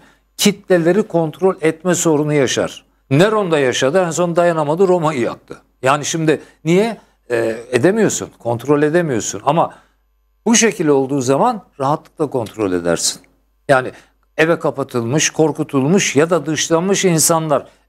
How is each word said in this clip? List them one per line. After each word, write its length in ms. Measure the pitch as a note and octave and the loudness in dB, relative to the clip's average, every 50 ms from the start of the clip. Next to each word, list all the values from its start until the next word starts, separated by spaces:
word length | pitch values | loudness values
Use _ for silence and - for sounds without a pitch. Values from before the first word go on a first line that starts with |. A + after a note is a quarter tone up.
| - _ _ _ _ _ _ | -14 _ _ _ _ _ _
Kitleleri 680 | - - G#3 G3 G3+ - - F#3 F3 D#3+ E3+ F3+ G#3+ | 0 0 0 0 0 0 0 2 2 4 2 2 0
kontrol 520 | G#3+ - - E3+ E3 D#3 - - F#3 F#3+ F3+ - | 0 0 -2 -2 -2 -2 -4 0 0 0 0 0
etme 340 | D3+ D#3+ D#3 - - F3+ E3+ | -2 -2 -2 -2 -2 -2 -2
sorunu 380 | - - E3 D3+ C#3+ D3+ D3+ | 0 0 0 2 2 0 0
yaşar. 520 | D3+ D3 C3 A2 - A2 F2+ - - - _ _ _ _ _ - | 2 0 0 0 0 -2 -4 -4 -6 -14 _ _ _ _ _ 0
Neron 400 | C3+ D3 F#3 A3 A3 G#3+ G3+ F3 | 2 4 4 4 2 0 0 0
da 80 | D#3+ D3 | 0 2
yaşadı, 400 | C#3 B2+ A2 - C3+ C3 D#3 F#3+ F3+ | 2 0 0 0 0 0 2 2 0
en 40 | E3 | 0
son 260 | D3 E3 F3+ F3 E3 | -2 -2 -2 0 2
dayanamadı, 520 | F3 F3 F3 E3 D#3+ D3+ C#3+ D#3 F3 G3 F3+ | 2 2 2 2 0 0 -2 0 0 2 2
Roma'yı 320 | F3+ F3+ D#3 D#3 D#3+ B2 | 2 2 0 -2 -2 -2
yaktı. 380 | A2+ F2+ D2+ - _ - - - _ _ _ - | -4 -4 -6 -8 _ -20 -20 -20 _ _ _ -2
Yani 220 | - C3 C#3+ D3 C3+ | 0 0 0 0 -2
şimdi 360 | - - E3 D#3+ D#3 C#3+ - - - _ _ - | -4 -4 -2 0 0 0 0 -2 -16 _ _ -2
niye? 320 | D#3 E3+ F#3+ G#3+ A#3 G#3 - _ _ _ _ _ - | 0 2 2 2 0 -4 -10 _ _ _ _ _ -6
E, 260 | B2 A#2 A2+ A2+ A2+ A#2+ A#2 B2 | -4 -2 -2 -2 -4 -6 -8 -2
edemiyorsun, 580 | B2+ B2 B2 F3+ G#3 A3+ G3+ C3+ - - G2 D#2 - _ | 0 2 2 2 2 2 0 0 0 -4 -8 -12 -14 _
kontrol 440 | - A#2 A#2+ A#2 B2+ C3+ D3 D3 | -6 -6 -6 -4 0 0 0 2
edemiyorsun. 600 | D3+ D3+ D3+ F3 F3 D3+ B2 G#2 - - - G2+ - | 2 2 0 0 0 0 -2 -4 -4 -6 -10 -4 -2
Ama 300 | C3+ D3+ E3+ C#3 - - - _ _ _ _ _ _ _ _ _ _ _ _ - | 0 2 2 0 -2 -4 -16 _ _ _ _ _ _ _ _ _ _ _ _ -2
bu 100 | G#3+ A#3 | 0 2
şekil 300 | - A3+ G#3+ E3+ - F#3+ | 2 2 0 0 0 0
olduğu 340 | D3 C#3+ C3+ C3+ B2+ C#3+ C#3+ | 2 2 2 2 0 -2 -2
zaman 420 | B2 B2+ C3+ C#3+ G#3 B3 B3 G3+ - _ _ - | 0 0 0 2 2 0 -2 -4 -10 _ _ -6
rahatlıkla 500 | C3+ C3+ D3+ D3+ - - _ - D#3 B2+ | -2 -2 -2 -4 -6 -14 _ -6 -6 -4
kontrol 420 | - B2+ A2 G2 - G#2+ G#2+ F#2+ | -4 -6 -6 -6 -6 -4 -2 -2
edersin. 500 | F2+ F2 E2+ E2+ E2 D#2+ - - - - _ _ _ _ _ _ _ _ - - | -2 -2 -2 -2 -2 -2 -2 -6 -6 -8 _ _ _ _ _ _ _ _ 0 0
Yani 240 | C3+ B2+ B2 G2+ - - - _ _ _ _ _ - | 2 2 0 -4 -12 -16 -20 _ _ _ _ _ -2
eve 220 | - D#3+ E3 E3 E3 | 0 0 0 0 0
kapatılmış, 720 | - D3 B2+ C#3 C3+ - - B2 A#2 A2+ C#3 D#3 - - | -2 -4 -4 -4 -8 -4 -4 -4 -2 0 -2 -2 -2 -2
korkutulmuş 840 | - - D#3+ D3+ C3+ - D3 - - C3+ C3 D3 F#3+ G3+ - - - | 0 0 0 0 0 -4 -6 -2 -2 0 0 2 0 0 0 0 0
ya 140 | C#3 D#3+ E3+ | 0 2 2
da 160 | F3+ D#3+ C3+ | 0 -2 -2
dışlanmış 580 | D#3 D#3 B2+ - - E3 D#3+ F3 G3 G3 F#3 - | -4 -4 -4 -2 0 -2 0 0 0 -2 0 2
insanlar, 640 | F#3 E3 D#3+ D3 - E3+ D#3+ D#3+ D#3 C#3+ A#2+ - - _ _ _ | 0 2 2 2 2 0 0 0 -2 -2 -2 -4 -6 _ _ _